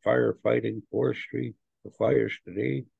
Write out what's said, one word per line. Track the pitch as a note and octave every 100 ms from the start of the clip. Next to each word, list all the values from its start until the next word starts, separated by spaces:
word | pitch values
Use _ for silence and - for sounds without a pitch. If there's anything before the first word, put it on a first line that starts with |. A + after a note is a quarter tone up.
firefighting, | - B2 A#2 A2 A2+ A#2+ A#2 A2 -
forestry, | A2+ B2+ B2 - A#2+ B2 A2 _ _
the | -
fires | - A2 C3+ A2 -
today. | - F#2+ B2 C3+ A#2 _